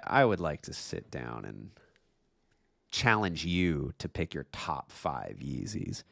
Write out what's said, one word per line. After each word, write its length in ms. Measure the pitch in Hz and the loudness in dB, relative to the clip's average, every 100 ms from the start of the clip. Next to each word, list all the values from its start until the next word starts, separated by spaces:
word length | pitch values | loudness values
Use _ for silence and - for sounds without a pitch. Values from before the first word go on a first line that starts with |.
| - | 6
I, 160 | 135 | 6
I 40 | 127 | 6
would 140 | 92 | 4
like 220 | 82 73 | 0 -4
to 100 | - | -8
sit 380 | - - - - | -10 -8 -8 -8
down 340 | 69 60 58 50 | -8 -8 -8 -10
and 260 | 50 95 - _ _ _ _ _ _ _ _ _ _ _ | -12 -16 -18 _ _ _ _ _ _ _ _ _ _ _
challenge 520 | - 120 107 98 80 85 | 2 6 6 4 0 2
you 460 | 87 90 76 67 - | 4 4 4 -2 -4
to 100 | - | -6
pick 260 | - 82 | -4 -4
your 120 | 71 - | -4 -8
top 400 | - - 69 - | -8 -4 -4 -6
five 460 | - - 65 50 50 | -4 -2 -2 -6 -8
Yeezys. 640 | 69 65 50 - - - - | -6 -4 -4 -4 -4 -8 -10